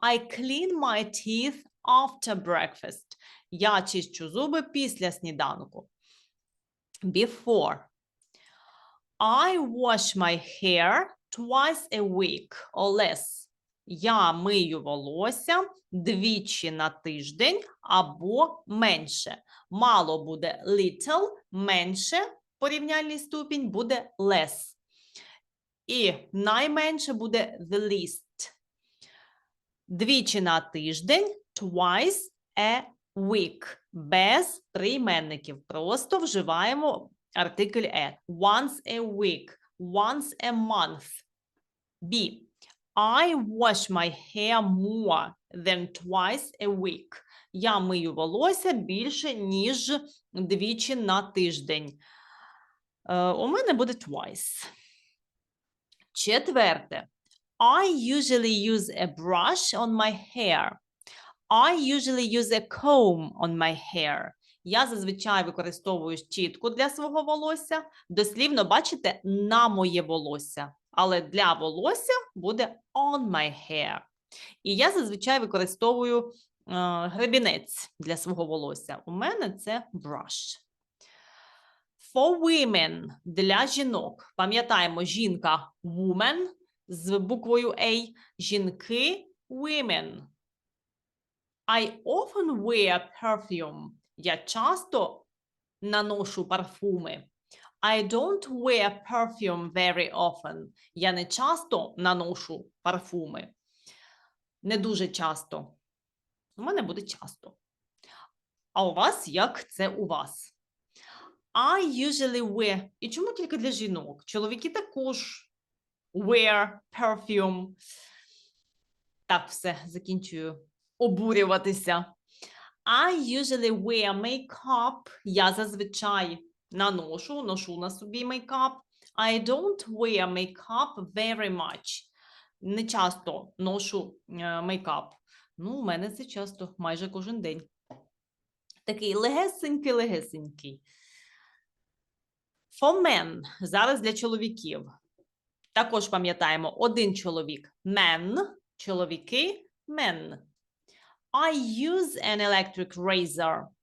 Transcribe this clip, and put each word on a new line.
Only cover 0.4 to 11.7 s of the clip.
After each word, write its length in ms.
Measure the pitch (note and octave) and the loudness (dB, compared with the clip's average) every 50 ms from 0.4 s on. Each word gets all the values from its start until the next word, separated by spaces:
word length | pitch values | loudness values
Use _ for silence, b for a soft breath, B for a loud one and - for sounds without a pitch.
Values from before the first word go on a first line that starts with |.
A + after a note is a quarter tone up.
| B3+ C4 C#4 D4+ F#4 F#4+ F4+ D#4 | -4 -4 -2 -2 -2 -2 -2 0
my 240 | C#4 B3 G#3+ G#3+ G#3+ | 0 0 0 0 -2
teeth 520 | A3 - - - A3 A3 A3+ B3+ C#4+ C#4 - - _ _ _ - | -4 -6 -8 -6 -4 -2 -2 -2 -2 -4 -8 -12 _ _ _ 2
after 600 | - B3+ C4 C4+ C4 C4 - - A3+ G3+ F#3 - | 4 6 6 4 2 -2 -6 -6 -6 -4 -4 -2
breakfast. 640 | E3+ F3 D#3+ E3+ - - - - - - - - _ B B B B B B B _ | 0 0 0 0 -2 -4 -10 -14 -14 -14 -16 -18 _ B B B B B B B _
Я 320 | F3+ E3 G3+ G#3+ G#3 F#3+ | -4 0 2 4 4 4
чищу 480 | F#3+ G3 - F3+ E3 - - - E3 D#3 | 2 0 -2 -4 -4 -6 -8 -12 -10 -6
зуби 320 | E3+ A#3 C#4+ D4 D#4+ D#4+ | -4 -2 -2 0 0 -2
після 500 | D4+ D#4 - C#4+ C#4 - - - F#3 F3 | -2 -2 -4 -4 -2 -4 -4 -4 -4 -4
сніданку. 760 | E3+ - F3 E3 D3+ D3 C#3+ C#3 - - D3 C#3 - - - _ _ b b b b b b b b _ _ _ _ _ _ _ _ _ _ _ - - | -4 -6 -8 -8 -4 -2 -2 -2 -2 -6 -12 -16 -18 -18 -20 _ _ b b b b b b b b _ _ _ _ _ _ _ _ _ _ _ -14 -8
Before. 760 | - F#3 F#3+ F#3 A#3 A#3 - - - A#3 A#3 F#3 D3 - - - - _ _ _ _ _ _ _ _ _ b b b b b b b b b b b b b b _ _ _ - | -4 0 2 2 2 2 0 -4 0 2 4 4 4 2 -2 -4 -10 _ _ _ _ _ _ _ _ _ b b b b b b b b b b b b b b _ _ _ 0
I 380 | G#3+ A3 A#3 C4+ E4 F#4 F#4 E4+ | 2 4 6 6 4 4 2 2
wash 580 | C#4+ A#3 A#3 B3 B3 A#3+ A3+ G#3+ - - - | 0 -2 -2 0 2 2 2 2 0 0 0
my 240 | F#3+ F3 E3+ E3+ E3+ - - - - | 2 2 2 2 0 -4 -10 -8 -2
hair 440 | G3 F#3 F3 E3+ E3+ F#3 A3+ D#4+ F#4+ - - _ _ _ - A#3 | 2 4 4 6 6 6 4 4 2 -2 -6 _ _ _ -12 -10
twice 500 | A#3 A#3 B3+ C4+ C#4 D#4 | -4 2 2 4 4 4